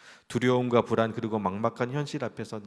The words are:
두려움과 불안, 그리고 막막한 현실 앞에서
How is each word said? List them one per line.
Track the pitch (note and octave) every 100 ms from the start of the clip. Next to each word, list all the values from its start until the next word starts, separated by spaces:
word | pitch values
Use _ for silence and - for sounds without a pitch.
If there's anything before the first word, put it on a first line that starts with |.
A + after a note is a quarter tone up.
| - - _
두려움과 | A#2+ B2 B2+ B2 A#2
불안, | A2+ A2+ A2+
그리고 | A2+ A2+ A2
막막한 | G2 G2 A#2 - B2
현실 | C#3+ C#3+ D3
앞에서 | A#2 - A2 A2